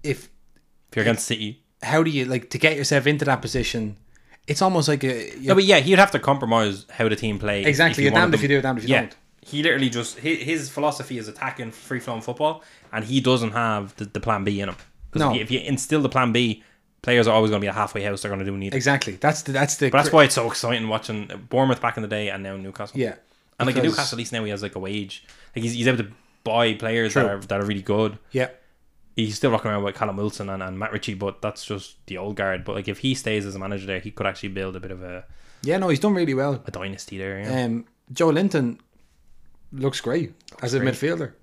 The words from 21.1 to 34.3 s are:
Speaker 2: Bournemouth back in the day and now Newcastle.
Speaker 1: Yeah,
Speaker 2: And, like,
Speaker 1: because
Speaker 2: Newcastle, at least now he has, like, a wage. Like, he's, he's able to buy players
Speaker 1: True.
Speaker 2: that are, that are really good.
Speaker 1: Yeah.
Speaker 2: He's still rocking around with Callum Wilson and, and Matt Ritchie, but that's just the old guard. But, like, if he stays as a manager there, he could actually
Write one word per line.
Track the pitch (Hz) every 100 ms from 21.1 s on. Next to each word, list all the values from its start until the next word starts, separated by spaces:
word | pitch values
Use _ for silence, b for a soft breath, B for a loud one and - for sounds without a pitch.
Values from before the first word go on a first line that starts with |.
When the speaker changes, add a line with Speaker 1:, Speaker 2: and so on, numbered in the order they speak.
| 107 104 90 -
Speaker 2:
Bournemouth | 123 135 123
back | 120 113
in |
the | 104
day | 107 104
and | 95
now | 98 98
Newcastle. | 95 - 104 135
Speaker 1:
Yeah, | 117 - _ _ _ _
Speaker 2:
And, | 123
like, | 127
Speaker 1:
because | 160
Speaker 2:
Newcastle, | - 139 120
at |
least | 117
now | 117 107
he |
has, | 101
like, | 101 98
a |
wage. | 95 104 98 - b b b
Like, | -
he's, | 117
he's | 120 120
able | 123 104
to | - _ _ -
buy | 113 117 107
players | 113 117 113
Speaker 1:
True. | 139
Speaker 2:
that | 113
are, | 101
that | 95 101
are | 101
really | 101
good. | 92 104 110 104 -
Speaker 1:
Yeah. | 131 127 - _ _ _ _ - -
Speaker 2:
He's | 110 104
still | 139
rocking | 113 110
around | 104
with | 101 98
Callum | 107 98
Wilson | 104 - 98
and, | 95
and | 92 92
Matt | 107
Ritchie, | 107 - 95
but | 101 -
that's | 104 - -
just | 101 - - -
the | 92
old | 101 104
guard. | 98 92
But, | 87 104
like, | 101
if | 98
he | 131
stays | 131 - 107 98
as | 98
a |
manager | 98 101 98
there, | 92
he | 104
could | -
actually | 98